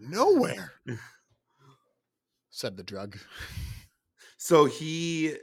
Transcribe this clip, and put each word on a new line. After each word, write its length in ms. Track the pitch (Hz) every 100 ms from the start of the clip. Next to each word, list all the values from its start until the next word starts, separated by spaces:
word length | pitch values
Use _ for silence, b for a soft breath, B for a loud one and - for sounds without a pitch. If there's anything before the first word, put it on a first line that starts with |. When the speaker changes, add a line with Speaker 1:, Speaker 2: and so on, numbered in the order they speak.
Speaker 1:
nowhere, 720 | 117 185 359 349 180 - 175 - -
Speaker 2:
<laughs> 1600 | 117 - _ _ _ _ _ _ 135 _ _ _ _ _ _ _
Speaker 1:
said 260 | - 120 95
the 60 |
drug. 340 | 90 98 104 101 - B B B B B B _ _ _ b -
Speaker 2:
So 260 | - 165
he 720 | 143 - 156 165 170 165 156 143